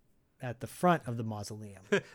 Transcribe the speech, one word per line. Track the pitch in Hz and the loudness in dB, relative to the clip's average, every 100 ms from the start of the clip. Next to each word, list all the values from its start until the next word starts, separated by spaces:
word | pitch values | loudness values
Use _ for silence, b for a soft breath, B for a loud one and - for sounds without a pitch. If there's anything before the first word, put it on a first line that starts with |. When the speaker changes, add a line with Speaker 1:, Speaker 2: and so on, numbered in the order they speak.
| _ _ _ - | _ _ _ -12
Speaker 1:
at | 127 113 | -10 -8
the | 113 | -10
front | - 180 165 123 | 2 4 4 2
of | 117 | -4
the | |
mausoleum. | 110 107 104 107 107 98 98 | -4 -4 -8 -10 -12 -14 0
Speaker 2:
<laughs> | 190 - | 0 0